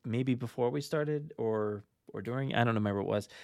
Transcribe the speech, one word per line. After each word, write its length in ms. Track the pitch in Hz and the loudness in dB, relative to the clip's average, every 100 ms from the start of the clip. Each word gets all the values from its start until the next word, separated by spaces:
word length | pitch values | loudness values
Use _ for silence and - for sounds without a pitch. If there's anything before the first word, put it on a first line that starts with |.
maybe 300 | - 117 131 127 | -2 0 2 0
before 340 | 120 - 123 | -2 0 0
we 120 | 147 | 0
started 520 | 143 156 151 151 151 - | -2 -2 0 -2 -6 -4
or, 460 | 113 110 107 104 - _ - | 0 0 0 -2 -8 _ -12
or 140 | - | -8
during, 340 | 104 127 135 - | -4 -2 0 4
I 80 | |
don't 100 | 120 110 | 4 4
remember 280 | 104 101 | 2 2
what 60 | 95 | 2
it 60 | 104 | 0
was, 120 | - - | -2 -12